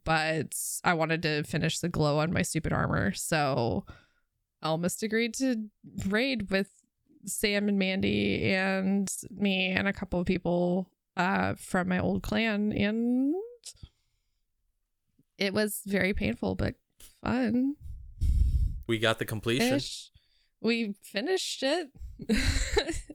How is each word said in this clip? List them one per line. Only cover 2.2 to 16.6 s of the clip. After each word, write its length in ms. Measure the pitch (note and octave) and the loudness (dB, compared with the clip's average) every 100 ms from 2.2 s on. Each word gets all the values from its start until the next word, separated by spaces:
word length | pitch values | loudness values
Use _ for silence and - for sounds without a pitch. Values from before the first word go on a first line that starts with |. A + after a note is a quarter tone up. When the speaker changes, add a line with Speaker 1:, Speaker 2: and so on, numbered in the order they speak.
| D#3+ | 2
Speaker 1:
my 80 | - | 0
stupid 320 | - D#3+ D#3 | 0 -2 0
armor, 400 | - - - G3 | 0 0 0 0
so 720 | - - D#3 C#3+ C3+ A#2 - - - _ _ _ _ _ _ | -2 -2 0 2 0 0 -2 -4 -16 _ _ _ _ _ _
I 60 | D#3 | -2
almost 340 | D#3+ F3 - | 0 -2 -2
agreed 300 | A3 A3 A#3 A3+ | -2 0 0 0
to 340 | C4 A3+ G#3+ - - G3+ G3 | 0 0 -4 -14 -14 -6 0
raid 420 | G#3+ C4+ A#3+ F#3+ | 2 2 -2 0
with 180 | F#3+ G3+ _ _ _ _ _ - | 0 0 _ _ _ _ _ -10
Sam 440 | - G#3 G3+ G#3 | -2 2 2 2
and 100 | G3 | 2
Mandy 720 | F#3+ F#3+ G3+ G3+ G#3 F#3+ - | 2 2 2 2 2 2 2
and 540 | F#3+ F#3+ F#3+ F#3+ G3 F#3+ - - | 2 2 0 2 2 0 -6 -10
me 360 | F#3+ G3+ F#3 F#3 | -2 2 2 2
and 200 | F#3+ G3 | 2 0
a 60 | |
couple 260 | - F#3+ F3+ | -2 -2 0
of 60 | F3+ | 2
people, 600 | F3+ E3+ F3 F3 F#3 F3+ _ _ - | 0 2 2 4 2 -2 _ _ -2
uh, 360 | F3+ F#3+ F#3+ G3+ | 2 2 0 -2
from 320 | - F#3 F3+ | -2 0 2
my 120 | F3+ | 0
old 220 | F3+ F#3+ | 2 0
clan, 480 | - G#3+ A3+ G3+ G#3+ | 0 0 2 2 0
and 600 | - G3+ A3+ A#3+ B3 C#4 F4+ A#4 A#4+ - - - _ _ _ _ _ _ _ _ _ _ _ _ _ _ - | 2 2 2 2 2 2 0 -6 -14 -20 -20 -20 _ _ _ _ _ _ _ _ _ _ _ _ _ _ -4
it 160 | G3 | -2
was 280 | G#3 G#3+ - G3 | -2 -4 -6 -4
very 280 | G3 F#3 | 0 0
painful 420 | G#3 G#3 A#3 G3 | 0 -2 -2 -4
but 200 | F#3+ | -2